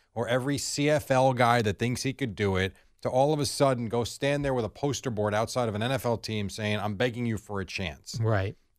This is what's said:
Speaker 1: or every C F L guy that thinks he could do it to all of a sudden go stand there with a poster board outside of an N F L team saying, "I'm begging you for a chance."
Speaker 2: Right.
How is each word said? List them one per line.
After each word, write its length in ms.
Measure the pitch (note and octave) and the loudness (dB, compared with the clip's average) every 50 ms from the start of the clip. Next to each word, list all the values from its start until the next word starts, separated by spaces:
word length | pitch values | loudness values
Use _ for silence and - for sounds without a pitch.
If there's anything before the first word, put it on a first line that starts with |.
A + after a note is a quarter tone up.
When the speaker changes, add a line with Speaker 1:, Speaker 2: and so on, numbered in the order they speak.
| _ _ _ | _ _ _
Speaker 1:
or 140 | A2+ A#2 | -6 -2
every 300 | A2 B2 C3 B2 C#3+ C#3+ B2+ | 0 0 0 0 0 -2 -2
C 280 | - - - D3 C#3+ D3 | -4 -4 -2 0 2 2
F 200 | D3+ D3 - - | 2 2 2 2
L 240 | C3+ B2+ C3 C3+ C3 | 4 4 6 4 4
guy 280 | A#2+ B2 A#2 A#2+ A#2+ G#2+ | 4 4 4 4 4 4
that 160 | G#2+ F2+ - | 2 0 0
thinks 240 | A#2 B2 B2 - - | -2 -2 -2 -2 -4
he 100 | C3+ B2+ | -6 -4
could 220 | - C#3 A2+ F#2 | -4 -6 -6 -2
do 220 | - G#2 G2 F#2+ | 0 0 2 2
it 160 | F#2 F#2+ F#2+ - - _ _ _ _ | 2 0 0 -2 -10 _ _ _ _
to 60 | - | -6
all 240 | A#2+ B2+ B2+ C3+ D3 | 0 2 2 4 4
of 80 | D#3 D3 | 2 0
a 60 | C#3 | 0
sudden 420 | - - - C#3+ C3+ C3 A#2+ A#2 | -4 0 2 2 2 4 0 -2
go 160 | G#2+ A2 A#2+ A2+ | -2 -2 -2 -2
stand 400 | - - - C#3 C#3 C#3+ D3 C#3+ | -2 -4 -2 0 0 0 0 0
there 100 | C#3 C3 | 0 0
with 120 | B2 A2 | 0 -2
a 40 | G2+ | -4
poster 400 | - - - C#3+ C3 - - C3 | -4 -4 -4 -2 -2 -2 -4 -4
board 240 | A2 G#2 G#2 G#2 G#2 | -2 0 0 2 2
outside 360 | G#2+ A#2 - - B2+ A#2+ A2 | 0 0 0 0 -2 0 0
of 60 | G2 | 0
an 60 | G#2 A2 | -2 0
N 80 | B2+ | 0
F 140 | C3+ A#2 - | -2 0 0
L 120 | A#2+ A#2 | 0 -2
team 320 | G#2 - - A2 G#2+ G2+ F#2 | -2 -2 -4 -4 -4 -4 -4
saying, 300 | - - G#2+ G#2 G#2 G#2 | -6 -4 -2 0 0 0
"I'm 160 | G2 G#2+ G#2 | -2 -4 0
begging 300 | F#2 A#2 B2+ A2 A#2+ A#2+ | 0 0 0 0 -2 -2
you 120 | A#2 A2 | -2 -2
for 240 | G2 - - G#2 G2 | -4 -6 -6 -6 -6
a 40 | F#2 | -6
chance." 520 | - - - F#2+ E2 C#2+ - _ - - A2+ | -6 -6 -4 -4 -6 -6 -10 _ -10 -4 -2
Speaker 2:
Right. 380 | A2+ A2 A2 G2 F#2+ G#2+ - - _ _ _ | 0 2 2 2 0 -2 -6 -10 _ _ _